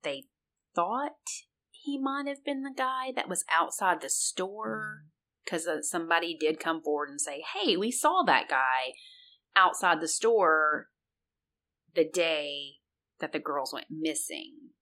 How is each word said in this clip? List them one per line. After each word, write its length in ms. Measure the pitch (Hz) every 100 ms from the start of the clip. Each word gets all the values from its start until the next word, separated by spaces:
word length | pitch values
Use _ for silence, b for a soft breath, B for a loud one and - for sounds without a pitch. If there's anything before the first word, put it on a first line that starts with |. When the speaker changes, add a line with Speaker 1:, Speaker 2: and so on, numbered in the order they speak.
Speaker 1:
they 240 | 156 139 - _ _ _ _ -
thought 420 | 175 240 294 - - - - _ _
he 260 | - 294 277
might 280 | 269 277 285
have 160 | 277
been 180 | - 269
the 80 | 269 269
guy 340 | 262 262 262 254
that 120 | 190
was 160 | 175 -
outside 520 | 165 - - 190 165
the 80 | -
store, 880 | - - - 185 208 220 220 214 214
Speaker 2:
Mm-hmm. 60 | 151 _ _ _ -
Speaker 1:
'cause, 160 | 170 165
uh, 140 | 156
somebody 560 | - 175 165 170 170 160
did 220 | 151 156
come 240 | 165 165
forward 260 | 156 147 147
and 100 | 143
say, 220 | - 143
"Hey, 340 | - 392 320 180
we 140 | 214
saw 300 | 254 302 370
that 240 | 247 131 -
guy 460 | 135 131 131 131 - B B B B _ -
outside 440 | 185 - 185 165
the 80 | 160
store 840 | - 226 226 175 156 156 151 - _ _ _ _ _ _ _ _ _ _ -
the 120 | 160
day 720 | 180 165 156 147 143 143 _ _ _ _ _
that 140 | 156
the 80 | 151
girls 340 | 151 143 131
went 140 | 147 -
missing." 880 | 156 160 147 - 78 - - - _